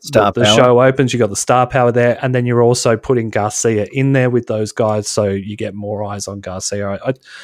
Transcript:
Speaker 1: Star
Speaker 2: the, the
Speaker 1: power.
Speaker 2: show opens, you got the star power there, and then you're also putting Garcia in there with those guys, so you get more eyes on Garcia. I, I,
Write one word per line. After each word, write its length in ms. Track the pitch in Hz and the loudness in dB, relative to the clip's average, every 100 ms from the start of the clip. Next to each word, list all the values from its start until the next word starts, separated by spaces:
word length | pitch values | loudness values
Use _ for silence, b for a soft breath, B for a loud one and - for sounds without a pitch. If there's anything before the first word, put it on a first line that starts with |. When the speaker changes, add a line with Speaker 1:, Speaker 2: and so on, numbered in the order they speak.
Speaker 1:
Star 300 | - 110 101 | -2 2 2
Speaker 2:
the, 80 | 120 | 2
the 60 | 104 | 2
Speaker 1:
power. 100 | 113 | 4
Speaker 2:
show 260 | 123 120 | 6 6
opens, 320 | 131 131 127 | 4 2 0
you 40 | 120 | 0
got 120 | 104 | -2
the 60 | 98 | -2
star 300 | - 123 123 | 0 2 2
power 240 | 135 120 | 2 2
there, 280 | 120 120 113 | 2 2 0
and 140 | 131 | -2
then 100 | 127 | -2
you're 180 | 123 120 | 0 4
also 360 | 117 123 123 113 | 4 2 0 0
putting 320 | - 123 110 | 0 -2 0
Garcia 560 | 107 107 - 117 107 101 | -2 -2 -2 0 0 -2
in 200 | 135 135 | -2 0
there 160 | 135 127 | 2 2
with 180 | 120 117 | 0 -2
those 260 | 110 107 | -4 -4
guys, 360 | - 110 107 101 | -2 -2 -2 -2
so 160 | - | -2
you 320 | 104 98 98 107 | -2 -2 -6 -10
get 180 | 104 | -10
more 300 | 101 101 104 | -8 -8 -8
eyes 240 | 104 101 98 | -8 -8 -10
on 120 | 101 | -12
Garcia. 500 | 95 95 - 101 101 | -10 -10 -6 -6 -4
I, 180 | 98 131 | -4 -6
I, 60 | 131 B B | -8 B B